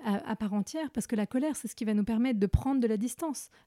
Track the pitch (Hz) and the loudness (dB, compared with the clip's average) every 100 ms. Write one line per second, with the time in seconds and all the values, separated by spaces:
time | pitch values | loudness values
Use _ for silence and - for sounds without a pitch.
0 | 233 202 - 220 214 208 190 320 302 - | 0 -2 -2 -4 -2 -2 -2 -4 -4 -4
1 | - 214 208 262 302 277 214 - 220 208 | -2 0 0 0 0 -2 -6 -6 0 0
2 | 208 220 254 220 196 - 262 269 233 208 | 2 2 2 2 2 2 2 2 2 2
3 | 240 - 330 262 - - | -2 -2 -4 -4 -10 -20